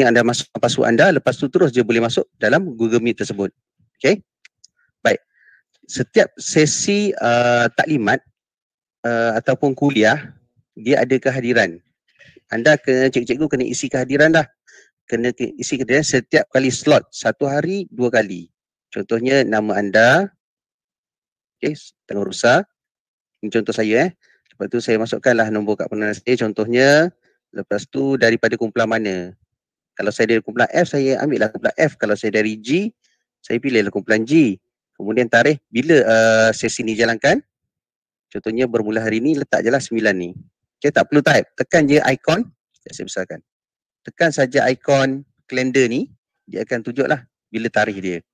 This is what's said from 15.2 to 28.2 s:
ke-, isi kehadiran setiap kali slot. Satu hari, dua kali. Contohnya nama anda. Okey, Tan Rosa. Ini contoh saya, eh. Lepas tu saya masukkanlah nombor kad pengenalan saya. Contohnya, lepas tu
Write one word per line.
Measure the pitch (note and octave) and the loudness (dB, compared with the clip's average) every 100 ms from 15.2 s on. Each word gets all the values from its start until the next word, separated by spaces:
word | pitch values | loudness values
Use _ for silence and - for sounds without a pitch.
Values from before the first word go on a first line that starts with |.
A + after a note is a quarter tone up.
| B2 | -2
ke-, | - A#2+ D4 | -4 -6 -6
isi | - | -6
kehadiran | C3 A#2+ C#3 D3+ | -6 0 0 0
setiap | C3 - D3+ - | -2 0 0 0
kali | C3 C3 | 0 0
slot. | - D3+ C#3+ - | -2 2 2 2
Satu | - A2+ - C#3 | -4 -4 -2 -2
hari, | C#3+ D#3+ G3 F#3 | -2 -2 -4 -8
dua | A#2+ B2 | -4 0
kali. | A#2 G2+ F2+ E2+ _ _ _ _ | 0 -2 -6 -14 _ _ _ _
Contohnya | - G2 A2+ B2+ C3+ | -10 -4 -2 -2 -2
nama | G#2+ G#2+ G#2+ G2 | -2 -2 -2 -2
anda. | G2+ G#2 A#2+ D3+ G3 - _ _ _ _ _ _ _ _ _ _ _ _ | 0 2 4 4 0 -8 _ _ _ _ _ _ _ _ _ _ _ _
Okey, | C#3 D3+ - _ _ | -8 -8 -14 _ _
Tan | G2+ | -6
Rosa. | G2 F#2+ A#2 D3+ G3+ _ _ _ _ _ _ _ | -6 0 2 2 0 _ _ _ _ _ _ _
Ini | G#2+ | -4
contoh | A2+ G#2 | -4 -2
saya, | A2 G#2+ A2+ F3 | -2 0 2 0
eh. | - _ _ _ | -4 _ _ _
Lepas | _ G2+ | _ -6
tu | A#2+ | -4
saya | A#2+ A2 | 0 0
masukkanlah | A2 G#2+ B2+ A#2 A2 | 0 -2 2 2 0
nombor | G#2+ G#2 G#2 | -2 -2 -4
kad | - | -4
pengenalan | G#2+ G#2+ | -4 -6
saya. | G#2 - B2 | -6 -2 0
Contohnya, | A2+ G#2 G#2+ A#2+ C3+ D3 F3 - _ _ _ - | 0 -2 -2 2 4 4 2 -2 _ _ _ -14
lepas | - G2+ - | -6 -6 -6
tu | C3+ C#3 C3+ | -4 -2 2